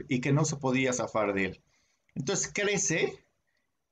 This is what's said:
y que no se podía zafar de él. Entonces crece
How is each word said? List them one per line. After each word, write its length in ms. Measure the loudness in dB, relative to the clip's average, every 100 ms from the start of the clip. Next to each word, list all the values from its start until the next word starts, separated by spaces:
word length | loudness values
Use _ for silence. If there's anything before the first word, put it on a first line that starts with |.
| -2
y 120 | -2
que 120 | 2
no 120 | 2
se 120 | 2 0
podía 360 | 0 2 2
zafar 420 | 0 -2 0 0
de 120 | 2 0
él. 160 | -4 _ _ _ _ _
Entonces 360 | -6 -2 -2 -2
crece 720 | -2 0 0 0 0 0 -4 _ _ _ _ _ _ _